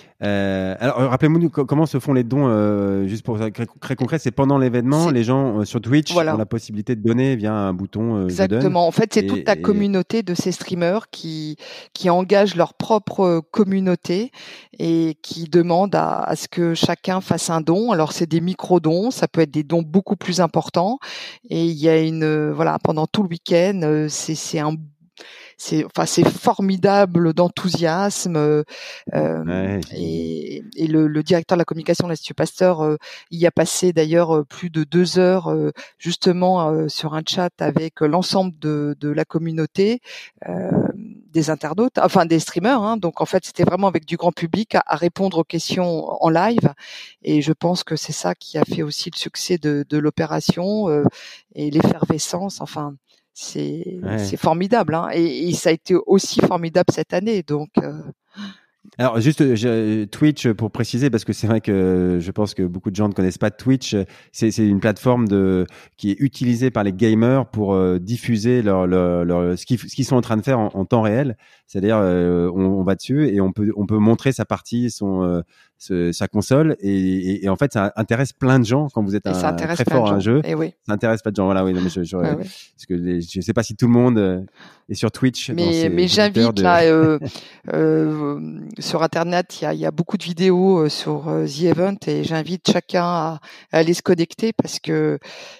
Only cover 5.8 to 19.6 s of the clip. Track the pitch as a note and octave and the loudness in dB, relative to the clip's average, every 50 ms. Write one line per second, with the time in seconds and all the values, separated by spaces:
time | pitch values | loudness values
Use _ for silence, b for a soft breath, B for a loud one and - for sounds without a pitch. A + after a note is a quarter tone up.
5.8 | G#2+ A2+ C3+ D3+ D#3 - F3 F3 D#3+ D#3 D#3 A2 G#2+ G#2 - A2+ - - G#2 G#2 | -2 2 2 2 2 2 0 0 0 0 0 -2 -2 -2 -4 -6 -6 -8 -10 -8
6.8 | G#2+ - B2+ A2 G#2 A2+ A2+ B2 C3 C3+ C3+ A2 G2+ G#2+ G#2+ G#2+ G2+ G2 F#2 F2+ | -4 -4 -4 0 0 0 2 2 2 0 0 -2 -2 -2 -2 -2 -2 -2 -2 -4
7.8 | G2 F#2 - G2+ A2+ A#2 A2+ G2+ F#2 F2+ F2+ - - F#2 G2+ A#2+ - F#3 F#3 F3 | -6 -8 -6 -4 -2 -2 0 0 -2 -2 0 0 0 0 2 2 2 2 2 2
8.8 | F3 E3 E3+ - A3+ G#3+ - A3 G3 G3 - G3 - - G3+ D#3 E3 A3 G3+ G#3 | 2 2 4 2 0 2 2 0 0 2 -2 -2 0 0 0 2 2 0 2 2
9.8 | G3+ G3+ G3 F#3 F3 - - A3+ G#3 F3+ F3 - - F#3 E3+ - - - F#3 F3 | 2 0 0 0 -2 -2 -4 -4 -2 -2 -4 -2 -2 -4 -4 -4 -6 -8 -4 -2
10.8 | E3+ E3+ F#3+ A3+ - _ - - - E3 D#3+ D#3 D#3 D3+ D3+ B B B B B | 0 0 0 -2 -4 _ -16 -12 -10 -10 -8 -8 -8 -8 -10 B B B B B
11.8 | B B _ - - F3+ F3 F3+ F#3+ F3 G3+ G3+ G#3 G3+ E3+ E3+ E3 - - _ | B B _ -2 0 2 2 2 2 4 4 4 4 4 4 0 0 0 0 _
12.8 | - - A3+ G#3+ - - - - F#3+ F3+ E3+ E3 D#3 _ - - G#3 F#3+ F#3+ F#3+ | -2 0 0 0 0 -4 -2 0 2 2 2 0 -2 _ 0 2 2 2 2 0
13.8 | F#3+ F#3 F3+ - - - E3+ F#3+ A3+ C4+ B B B B B B B B - - | 2 0 0 -2 -2 -4 -2 -2 -2 -4 B B B B B B B B -10 -6
14.8 | D#3+ E3 E3 E3 E3 D#3+ D3+ - - - - E3 E3 D#3 D3 F3 E3 F3 E3+ F3 | -2 0 2 2 2 0 -2 -6 -12 -14 -10 -10 -8 -2 -2 -2 0 2 2 0
15.8 | G3 G3+ D#3+ D#3 D#3 D#2 - - - - - - - - - F3 E3+ E3+ E3 D#3+ | 0 0 0 -2 0 0 -2 -4 -4 -4 -6 -6 -6 -10 -4 -2 -2 -2 0 -2
16.8 | - - E3+ - - F#3+ F#3 F#3+ F#3 - F3 E3 - - E3 E3 D#3 D3+ E3 G3 | -2 -2 -4 -4 -4 -4 -4 -4 -2 -2 -4 -2 -2 -2 -2 -2 0 0 0 0
17.8 | A3+ B3 G#3+ D#3+ D#3 D3+ - - F3 D#3 D3+ E3 E3 F3+ F#3 - - - F3+ F3 | 2 0 2 2 0 0 0 -4 -4 -2 0 -2 -2 -2 -6 -6 0 2 2 2
18.8 | D#3 D#3+ D#3+ F3+ G3+ B3 B3+ - F3+ D#3 - E3 D#3+ D3 C3+ D3+ | 4 2 0 2 0 -2 -2 -2 -4 -2 2 0 0 0 0 -4